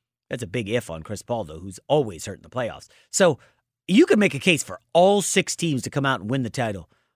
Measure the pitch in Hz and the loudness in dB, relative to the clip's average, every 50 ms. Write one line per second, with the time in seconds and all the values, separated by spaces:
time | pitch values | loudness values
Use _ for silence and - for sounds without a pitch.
0 | _ _ _ _ _ - - 123 117 85 92 123 107 95 113 120 - - 80 80 | _ _ _ _ _ -10 -10 -10 -8 -6 -6 -6 -4 -2 -2 -2 -2 -4 -10 -12
1 | 80 - 107 92 - - 120 117 98 73 78 80 90 98 92 - - - 139 151 | -10 -10 -10 -10 -8 -6 -6 -6 -6 -8 -12 -14 -14 -14 -14 -12 -4 0 2 2
2 | 135 107 87 78 - 104 95 - - - - 123 123 104 71 - - - _ _ | 2 0 -4 -10 -10 -12 -12 -12 -14 -12 -8 -6 -6 -6 -8 -12 -18 -20 _ _
3 | _ _ - - 196 170 135 - _ _ _ _ _ _ _ _ _ - 180 240 | _ _ 0 4 4 4 4 2 _ _ _ _ _ _ _ _ _ 2 6 6
4 | 359 - 392 214 208 175 - 135 - 185 170 135 - - 92 - _ _ - 165 | 6 6 6 4 4 2 0 0 2 2 2 2 0 -6 -12 -16 _ _ 2 4
5 | 180 196 202 202 - - - 196 175 - - - 170 165 143 123 - - - 147 | 6 6 4 2 0 0 0 0 0 0 -2 -4 -2 -2 -2 -2 -4 -4 -4 -2
6 | 135 139 131 104 90 104 131 135 123 107 - - 120 110 101 92 82 - _ _ | 0 0 0 -2 -2 -4 -2 -2 -2 -4 -4 -4 -4 -4 -4 -6 -10 -16 _ _
7 | _ _ _ | _ _ _